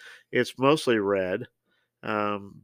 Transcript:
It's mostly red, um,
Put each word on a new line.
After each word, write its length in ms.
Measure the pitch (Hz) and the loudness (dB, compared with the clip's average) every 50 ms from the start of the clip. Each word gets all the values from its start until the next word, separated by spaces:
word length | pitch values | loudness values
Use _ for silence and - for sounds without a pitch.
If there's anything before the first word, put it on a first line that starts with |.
| - - - - _ _ | -20 -20 -20 -20 _ _
It's 260 | 139 127 117 - - 123 | 0 0 0 -2 -2 0
mostly 400 | 131 139 156 151 - 127 117 107 | 2 2 2 2 2 2 2 2
red, 480 | 98 98 98 95 92 90 95 117 127 - _ _ _ _ _ _ _ _ _ _ | 2 2 0 0 0 -2 -4 -6 -6 -10 _ _ _ _ _ _ _ _ _ _
um, 520 | - 110 107 107 104 104 104 101 101 98 - - | -8 -4 -2 -2 -2 -2 -4 -6 -8 -14 -18 -2